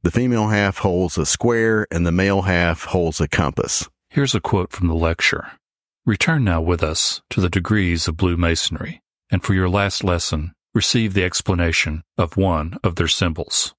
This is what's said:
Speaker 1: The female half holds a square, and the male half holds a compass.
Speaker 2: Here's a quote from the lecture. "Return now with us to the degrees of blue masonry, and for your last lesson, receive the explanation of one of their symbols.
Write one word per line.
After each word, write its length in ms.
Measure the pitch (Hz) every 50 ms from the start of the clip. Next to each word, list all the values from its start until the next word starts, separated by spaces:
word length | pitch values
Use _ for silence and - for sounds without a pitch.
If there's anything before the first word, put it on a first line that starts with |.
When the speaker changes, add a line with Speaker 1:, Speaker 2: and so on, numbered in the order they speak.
Speaker 1:
The 80 | - 85
female 380 | - 117 123 127 120 113 107 107
half 300 | 110 104 101 98 95 -
holds 380 | - 98 87 90 92 85 -
a 80 | - 78
square, 600 | - - - - 117 117 113 113 113 110 107 107 -
and 140 | - 85 85
the 80 | 85
male 300 | 82 90 95 98 98 98
half 440 | 92 95 90 87 87 85 80 - -
holds 340 | - - 92 85 82 78 -
a 80 | 80 73
compass. 600 | - - 80 69 - - - - - - - - _ _ _ _
Speaker 2:
Here's 240 | - 147 139 131 -
a 60 | 101
quote 320 | - - - 98 90 -
from 160 | - - 92 85
the 60 | 80
lecture. 580 | 82 82 82 85 - - - - - - - - _ _ _ _ _ _ _ _ _ _
"Return 380 | - 107 - - - 165 151
now 180 | 123 98 85 82
with 220 | 80 87 87 85
us 400 | - 78 80 - - - - - _ _
to 100 | - -
the 80 | 92 87
degrees 600 | 82 98 87 - 107 107 95 87 85 82 - -
of 80 | 80
blue 200 | 80 95 90 85
masonry, 680 | 85 85 82 85 - - - 80 - - - - - _ _ _ _ _ _
and 120 | - 95
for 120 | - - 98
your 160 | 92 92 92
last 320 | 90 101 101 98 - -
lesson, 500 | - 92 87 85 - - - 78 76 87 - _ _ _ _
receive 400 | 113 - - - 123 113 107 95
the 100 | 98 90
explanation 760 | 90 - - - - 95 87 85 85 82 - - 82 76 80 - _ _ -
of 180 | 90 82 -
one 420 | 98 98 95 87 78 76 80 - -
of 140 | - 92 85
their 120 | - 87 80
symbols. 640 | - - 95 85 78 87 - - - - - - -